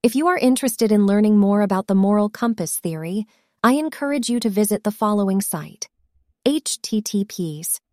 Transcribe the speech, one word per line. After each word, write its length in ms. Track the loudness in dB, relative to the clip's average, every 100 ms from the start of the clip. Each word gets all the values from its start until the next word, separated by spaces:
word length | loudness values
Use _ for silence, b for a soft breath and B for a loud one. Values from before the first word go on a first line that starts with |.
If 120 | 0 2
you 120 | 0
are 100 | 2
interested 540 | 2 2 -2 0 2
in 140 | 4 4
learning 320 | 4 4 4
more 240 | 4 4
about 240 | 2 0 0
the 80 |
moral 340 | 2 4 2 0
compass 520 | -2 -4 -2 -6 -6
theory, 480 | -6 -6 -6 -6 -8 b b b
I 100 | 2
encourage 560 | 2 -2 -4 -4 -2 -2
you 100 | -2
to 100 | 0
visit 340 | 0 0 0
the 80 | -4
following 500 | -2 0 0 0 0
site: 480 | -2 -8 -10 -16 -18 _ _ _ _ _
H 380 | -2 -2 -4 -10
T 200 | -4 -4
T 220 | -2 -4
Ps 560 | -4 -6 -8 -8 -8 -8 _